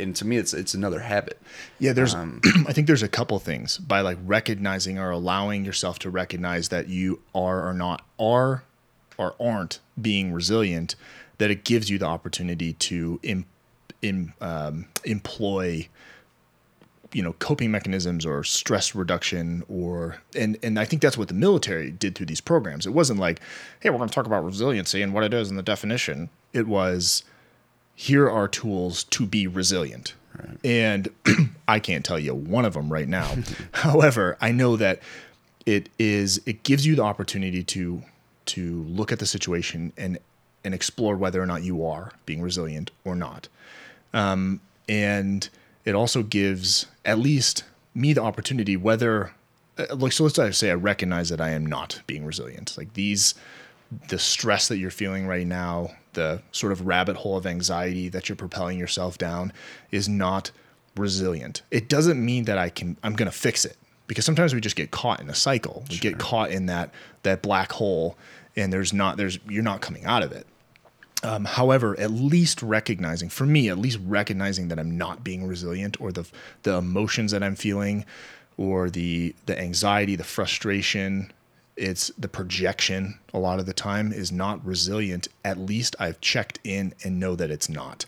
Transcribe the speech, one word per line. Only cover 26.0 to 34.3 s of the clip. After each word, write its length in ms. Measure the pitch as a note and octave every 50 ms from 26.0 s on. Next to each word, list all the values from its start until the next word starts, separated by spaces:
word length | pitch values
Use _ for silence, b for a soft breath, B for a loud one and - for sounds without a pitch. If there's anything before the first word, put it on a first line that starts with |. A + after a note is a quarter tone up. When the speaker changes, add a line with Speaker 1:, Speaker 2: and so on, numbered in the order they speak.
| - - C#2+ C#2 E2+ - - _ _ _ -
Speaker 2:
It 120 | B2+ A2+
was, 560 | A2 G#2 G2 F#2 F#2 F2+ F2+ E2+ E2+ - - - b b b b b b b b b b _ _ _ _
"Here 360 | - - - C#3 C#3 C#3+ A#2
are 180 | A2 A2 G2+ G2
tools 560 | - - - A2 G2 F#2 F2+ F2+ F2 - -
to 220 | - - - A#2+
be 200 | F#2+ A2 G#2+ F#2+
resilient." 680 | F#2 F2+ F#2+ F#2 F#2 G2 F2+ D#2+ B1+ A1+ B1 - - - - _ _ - -
Speaker 1:
Right. 200 | - - - - -
Speaker 2:
And 460 | B2 A#2+ A#2 A2+ A2 G#2 G2+ F#2+ A2 - _ -
<clears throat> 420 | - - - D3+ A2 - - _ -
I 120 | A2 A2
can't 220 | - - F2 D2 C#2+
tell 140 | - F2+ D#2+
you 160 | D2+ C#2 B1+
one 300 | C2+ C#2+ D#2+ G2 B2 A#2+
of 80 | G#2+
them 180 | D#2+ D2+ D2 D2+
right 180 | D#2 D#2 D2 C#2
now. 280 | F2 F#2 D#2+ C#2 C2+ B2+ - - -
Speaker 1:
<laughs> 180 | - - -
Speaker 2:
However, 680 | - - - D#3+ C#3+ D#3 D3+ D3 A#2+ A#2 F#2+ F2